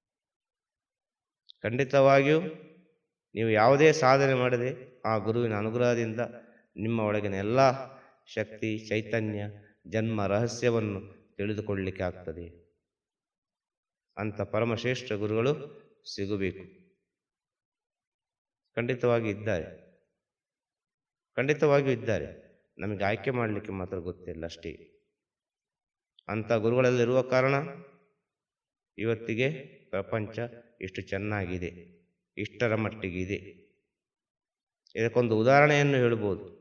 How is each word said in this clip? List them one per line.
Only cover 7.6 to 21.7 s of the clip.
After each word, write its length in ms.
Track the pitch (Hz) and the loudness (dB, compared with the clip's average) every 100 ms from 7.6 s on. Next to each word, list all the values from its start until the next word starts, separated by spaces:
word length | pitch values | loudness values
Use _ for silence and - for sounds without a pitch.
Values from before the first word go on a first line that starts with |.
| 135 131 127 - - _ - | 4 2 -4 -16 -20 _ -10
ಶಕ್ತಿ, 420 | - 107 107 113 107 110 | -6 -6 -6 -6 -6 -4
ಚೈತನ್ಯ, 560 | 107 107 113 107 104 104 101 - _ - | -4 -2 -2 -2 -4 -6 -10 -20 _ -6
ಜನ್ಮ 400 | 110 113 107 98 | -4 -2 -2 0
ರಹಸ್ಯವನ್ನು 760 | 101 117 117 123 117 107 98 - - _ | 0 0 0 0 2 0 -6 -10 -20 _
ತಿಳಿದುಕೊಳ್ಳಲಿಕ್ಕೆ 720 | - 101 104 104 98 95 95 | -8 -6 -4 -4 -4 -4 -4
ಆಗ್ತದೆ. 420 | 92 90 90 80 85 82 _ _ _ _ _ _ _ _ _ _ _ _ _ _ _ - | -4 -6 -12 -12 -14 -18 _ _ _ _ _ _ _ _ _ _ _ _ _ _ _ -8
ಅಂಥ 240 | 107 107 98 | -6 -4 -4
ಪರಮಶ್ರೇಷ್ಠ 580 | 107 117 110 120 127 127 | -2 0 -2 -4 -6 -6
ಗುರುಗಳು 380 | 104 107 110 123 156 139 - - _ - | -4 -2 0 0 -2 -8 -18 -20 _ -14
ಸಿಗಬೇಕು. 580 | - 101 104 95 95 90 - _ _ _ _ _ _ _ _ _ _ _ _ _ _ _ _ _ _ _ - | -8 -6 -4 -4 -6 -14 -20 _ _ _ _ _ _ _ _ _ _ _ _ _ _ _ _ _ _ _ -4
ಖಂಡಿತವಾಗಿ 520 | 120 127 123 117 110 | -2 0 2 2 0
ಇದ್ದಾರೆ, 380 | 101 107 90 76 80 - _ _ _ _ _ _ _ _ _ _ _ _ _ _ - | -4 -2 -2 -4 -12 -20 _ _ _ _ _ _ _ _ _ _ _ _ _ _ -2
ಖಂಡಿತವಾಗಿಯೂ 560 | 135 147 151 | 0 2 4